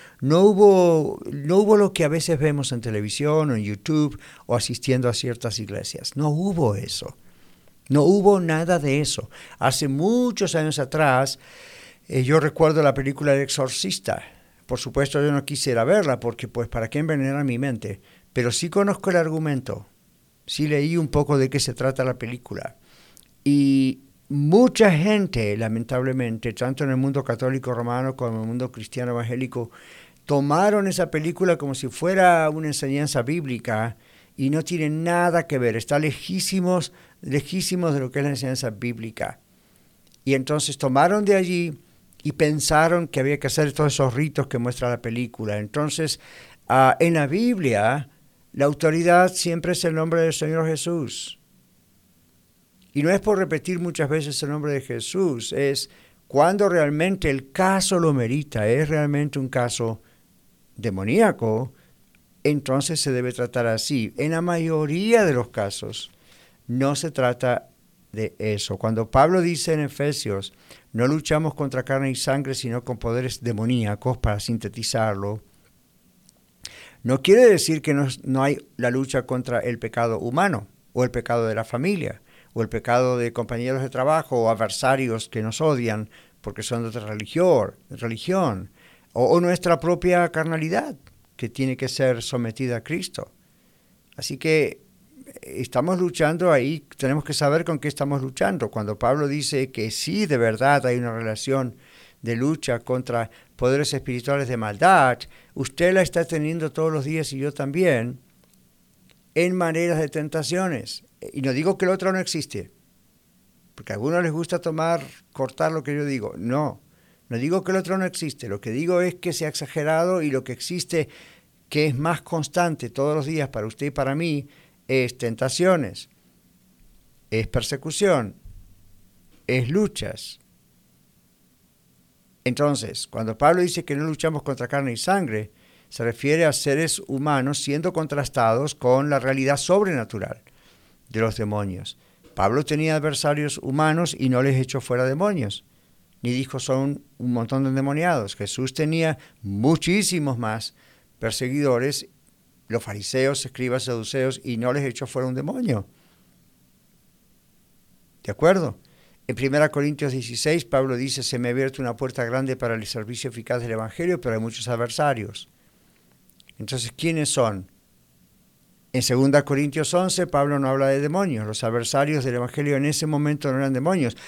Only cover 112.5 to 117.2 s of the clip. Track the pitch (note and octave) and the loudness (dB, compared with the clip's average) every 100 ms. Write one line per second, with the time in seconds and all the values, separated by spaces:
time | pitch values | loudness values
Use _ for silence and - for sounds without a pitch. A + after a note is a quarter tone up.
112.5 | G#2 - _ _ _ _ _ _ _ _ | -8 -12 _ _ _ _ _ _ _ _
113.5 | _ _ - - G2+ C3 F3 E3+ D#3 E3 | _ _ -20 -10 -6 -2 0 0 -2 -4
114.5 | F3 E3+ D#3 E3 E3+ C3+ - _ - C3 | -4 -4 -2 0 -2 -4 -20 _ -6 -6
115.5 | - D#3+ D#3+ D3 D3 D3 C3 G#2 - A2 | 0 -2 -2 -4 -4 -2 -4 -6 -6 -4
116.5 | C3+ D3 A2 _ _ _ _ | -2 -2 -6 _ _ _ _